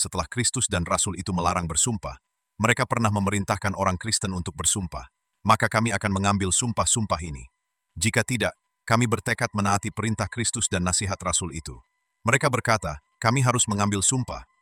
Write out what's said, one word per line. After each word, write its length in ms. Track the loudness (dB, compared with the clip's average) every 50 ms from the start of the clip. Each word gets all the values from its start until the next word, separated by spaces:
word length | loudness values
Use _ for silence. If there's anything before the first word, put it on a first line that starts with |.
setelah 240 | -4 -4 -4 -4 -6
Kristus 400 | -4 -2 -2 0 0 0 0 0
dan 160 | 0 0 0
Rasul 320 | 0 0 0 0 0 -2 -4
itu 160 | -4 -4 -2
melarang 400 | 0 0 2 2 2 0 -2 -2
bersumpah, 480 | 0 0 0 0 0 -2 -6 -8 -10 -12 _ _ _ _ _ _ _ 0
mereka 320 | 2 2 2 2 0 0
pernah 200 | 0 2 2 2 2
memerintahkan 640 | 2 0 0 0 0 0 0 -2 -2 -2 -4 -2 0
orang 160 | 0 0 0
Kristen 400 | 0 -2 -2 -2 -2 -2 -2 -4
untuk 240 | -4 -6 -6 -6 -2
bersumpah, 480 | 0 0 0 0 -2 -4 -6 -10 -12 -14 _ _ _ _ _ _ 2
maka 240 | 2 4 4 4 2
kami 240 | 2 2 2 2 0
akan 160 | 0 0 0
mengambil 400 | 0 2 4 4 4 4 2 2
sumpah-sumpah 720 | 2 2 0 0 0 0 0 2 0 0 0 0 -2 -4
ini. 240 | -4 -6 -10 -12 -14 -18 _ _ _ _ _ _ _ _ _
Jika 320 | -2 0 2 2 2 2
tidak, 320 | 2 0 0 0 -2 -2 _ _ _ _ _
kami 240 | _ 2 4 4 4
bertekad 480 | 4 2 0 0 -2 -2 -2 -2 -2 0
menaati 400 | 0 2 2 2 2 0 -4 -4
perintah 320 | -2 -2 -2 0 -2 -2
Kristus 400 | -4 -4 -4 -4 -2 -2 -2 -2
dan 160 | -2 0 -2
nasihat 360 | 0 0 -2 -2 -2 -2 -4 -4
Rasul 320 | -4 -2 -2 -2 -4 -4 -8
itu." 240 | -10 -10 -12 -14 -16 -20 _ _ _ _ _ _ _ -2
Mereka 240 | 0 0 2 2 0
berkata, 480 | 0 0 2 2 0 0 0 -4 -8 -10 -14 _ _ _
"Kami 240 | 0 0 2 2 2
harus 240 | 2 2 2 0 0
mengambil 320 | 0 0 0 0 0 0
sumpah, 400 | 0 0 0 0 -2 -4 -8 -12 -14 -18 _ _